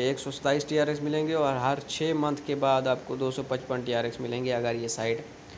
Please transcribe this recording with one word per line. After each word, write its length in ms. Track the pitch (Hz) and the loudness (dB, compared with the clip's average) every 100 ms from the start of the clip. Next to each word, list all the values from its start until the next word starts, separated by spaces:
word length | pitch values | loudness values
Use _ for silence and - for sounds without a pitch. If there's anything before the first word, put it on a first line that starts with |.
| 127 | 2
एक 100 | 135 | 0
सौ 120 | 139 | -4
सताईस 380 | 135 143 147 147 | -2 2 2 2
टीआरएस 320 | 151 147 147 | 2 2 0
मिलेंगे 320 | 147 156 156 | 0 0 2
और 220 | 160 139 131 | 2 2 2
हर 220 | 127 143 - | 2 0 -4
छः 260 | - 160 156 | -2 0 2
मंथ 200 | 147 143 - | 2 0 -2
के 80 | 139 | 2
बाद 320 | 139 131 131 | 4 4 4
आपको 280 | 127 - 131 | 0 -2 -2
दो 140 | 131 | -2
सौ 120 | 131 | -2
पचपन 400 | 135 127 131 127 | -4 -4 -2 -4
टीआरएस 360 | 123 117 117 117 | 0 0 0 -4
मिलेंगे, 300 | 120 120 127 | -4 -2 0
अगर 240 | 120 120 117 | 0 0 -2
ये 120 | 117 | -4
साइट 360 | 113 113 117 - - - | -2 -2 -2 -6 -16 -18